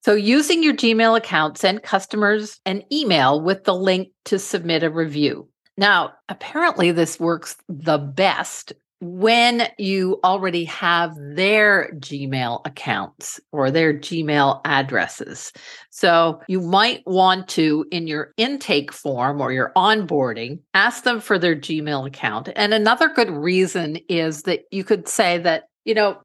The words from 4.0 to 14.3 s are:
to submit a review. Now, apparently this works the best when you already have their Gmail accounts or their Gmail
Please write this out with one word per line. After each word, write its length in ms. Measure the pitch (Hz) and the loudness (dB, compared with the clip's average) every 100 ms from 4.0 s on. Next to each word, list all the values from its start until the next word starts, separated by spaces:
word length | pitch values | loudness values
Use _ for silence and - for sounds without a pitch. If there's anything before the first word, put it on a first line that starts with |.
| 185 _ | -2 _
to 160 | - 190 | -4 -4
submit 420 | - 202 170 160 | -2 -6 -2 0
a 80 | 165 | 0
review. 580 | 156 160 147 147 - - _ _ - | -2 -4 0 0 -2 -12 _ _ -2
Now, 380 | 202 190 147 - - | 2 2 0 -8 -14
apparently 640 | 202 - 294 339 - 175 | -14 -10 -2 -2 2 0
this 300 | 170 160 - | 2 -2 -2
works 360 | 165 165 - - _ | -2 -2 -6 -18 _
the 300 | 160 160 151 | -10 -2 -2
best 720 | 143 135 190 151 165 - - - _ _ | -2 0 0 0 -6 -12 -18 -20 _ _
when 680 | 175 185 214 233 240 240 233 - | -12 0 2 4 4 2 -2 -4
you 420 | 196 190 185 190 | -4 0 0 0
already 400 | 185 190 185 175 | 0 0 -2 -4
have 500 | 165 - 180 170 170 160 | -6 -4 0 2 0 -6
their 720 | 143 147 190 214 214 196 - 156 | -12 -2 2 4 6 4 0 -8
Gmail 680 | 131 143 139 131 123 117 | -12 -8 -4 -4 -2 -4
accounts 760 | 139 135 - 110 95 _ - - _ | -8 -10 -4 -4 -4 _ -16 -16 _
or 180 | 151 135 | -2 0
their 220 | 151 160 | 2 2
Gmail 680 | 151 - 170 151 | 0 -4 -6 -2